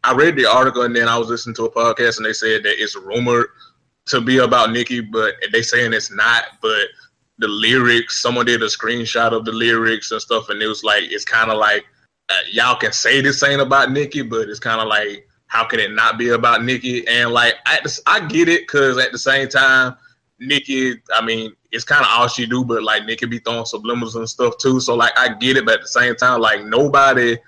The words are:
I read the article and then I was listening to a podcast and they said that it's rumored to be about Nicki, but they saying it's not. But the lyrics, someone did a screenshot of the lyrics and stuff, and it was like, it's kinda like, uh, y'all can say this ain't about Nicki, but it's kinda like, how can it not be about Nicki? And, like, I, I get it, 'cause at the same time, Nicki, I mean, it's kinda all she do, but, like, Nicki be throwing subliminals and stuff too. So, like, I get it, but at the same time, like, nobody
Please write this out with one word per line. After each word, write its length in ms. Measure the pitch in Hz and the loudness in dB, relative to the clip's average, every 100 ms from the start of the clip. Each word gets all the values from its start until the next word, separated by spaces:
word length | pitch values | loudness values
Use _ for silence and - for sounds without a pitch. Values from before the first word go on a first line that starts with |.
I 80 | 120 | 0
read 240 | 127 160 143 | 4 4 4
the 100 | 117 | 4
article 360 | 123 131 120 | 4 4 2
and 120 | 120 | -2
then 140 | 120 117 | 0 0
I 100 | 117 | 0
was 100 | 113 | -2
listening 280 | 117 123 113 | -6 -8 -6
to 80 | |
a 60 | 113 | -4
podcast 480 | 117 117 113 120 110 | 0 0 2 0 0
and 60 | 110 | -6
they 60 | |
said 300 | 107 113 110 | -4 -2 0
that 180 | 104 104 | 0 -2
it's 140 | 104 | -4
rumored 520 | 101 95 113 120 120 123 _ - _ _ _ - | -8 -8 -4 0 0 0 _ -20 _ _ _ -4
to 140 | 131 | -4
be 180 | 117 131 | 2 2
about 320 | 123 123 113 | 4 4 2
Nicki, 300 | 117 117 123 | 0 -4 -6
but 340 | 107 110 110 - 104 | -4 -2 -2 -2 -2
they 100 | 113 | -2
saying 300 | 120 120 120 | 0 0 2
it's 200 | 110 104 | -2 -4
not. 320 | 101 110 117 - - | -2 2 2 -2 -6
But 220 | 110 110 101 - - _ _ _ | -2 -2 -2 -6 -20 _ _ _
the 100 | 110 | -4
lyrics, 760 | 104 113 131 120 117 113 - | 0 2 2 4 2 0 -4
someone 240 | 123 123 120 | -2 0 0
did 160 | 120 | 0
a 40 | 110 | -2
screenshot 680 | - 113 120 113 117 117 | -4 -4 -6 -4 0 0
of 120 | 113 | 0
the 60 | 113 | -4
lyrics 600 | 113 117 113 113 110 - | -2 0 2 0 -2 -6
and 100 | 110 | -10
stuff, 260 | - 113 107 | -4 -4 -4
and 140 | 104 | -6
it 60 | 107 | -4
was 160 | 107 | -4
like, 180 | 110 104 | 0 0
it's 200 | - 101 | -2 -8
kinda 300 | - 113 113 | -4 -2 0
like, 300 | 107 107 104 - _ _ _ - | 2 2 0 -4 _ _ _ -4
uh, 60 | 92 87 | -4 -2
y'all 240 | 107 123 120 | 0 0 0
can 160 | 110 | -2
say 280 | - 117 135 | -2 0 2
this 220 | 135 135 | 0 0
ain't 180 | 143 139 | 0 2
about 300 | 131 139 127 | 2 2 2
Nicki, 320 | 135 143 147 | 0 -2 -4
but 260 | 117 113 104 | -4 -4 -6
it's 120 | 107 | -6
kinda 240 | 120 113 | -4 -4
like, 420 | 110 107 104 101 _ _ _ | 0 -2 -2 -8 _ _ _
how 160 | 113 | -2
can 160 | 113 113 | 0 -2
it 100 | 101 | -2
not 260 | 107 113 110 | 0 0 0
be 100 | 120 | 0
about 340 | 117 120 117 | 2 2 2
Nicki? 420 | 117 127 127 123 107 | 0 -4 -4 -6 -2
And, 240 | 120 120 | 0 2
like, 220 | 120 120 - 123 | 2 2 0 -2
I, 140 | 147 156 - - | -2 -2 -4 0
I 140 | 214 160 | 0 0
get 220 | 156 170 | 2 2
it, 200 | 170 170 | 2 0
'cause 300 | 147 135 127 | 2 2 2
at 120 | 127 | -2
the 80 | 123 | -2
same 300 | 135 135 135 | 0 0 0
time, 480 | 135 135 131 127 123 _ _ _ _ | 2 4 4 2 -4 _ _ _ _
Nicki, 640 | 127 143 135 131 131 117 _ | -4 -4 -2 -2 -2 -4 _
I 100 | 110 | -2
mean, 280 | 113 113 110 - _ | -2 -4 -6 -14 _
it's 120 | 110 | -10
kinda 220 | - 147 120 | 0 2 4
all 220 | 117 123 | 4 2
she 180 | 123 117 | 0 -2
do, 180 | 123 | -2
but, 200 | 123 113 | 0 -2
like, 220 | 110 107 104 | 0 -2 -2
Nicki 200 | 113 120 | -6 -6
be 140 | 117 | -6
throwing 240 | 113 117 | -6 -6
subliminals 500 | 117 113 107 120 113 | -6 -8 -6 -6 -6
and 140 | 113 113 | -8 -10
stuff 280 | - 123 113 | -2 -2 0
too. 200 | 135 131 | 0 0
So, 160 | 123 | 0
like, 240 | 120 117 120 | 0 2 2
I 160 | 127 | 0
get 220 | 107 123 131 | 0 0 2
it, 80 | |
but 100 | 110 | 2
at 60 | 113 | 0
the 80 | - | 0
same 260 | 123 123 | 0 0
time, 260 | 117 127 123 | 2 2 2
like, 240 | 113 104 | 2 0
nobody 720 | 104 117 143 139 139 127 120 117 | 0 0 2 4 4 4 2 0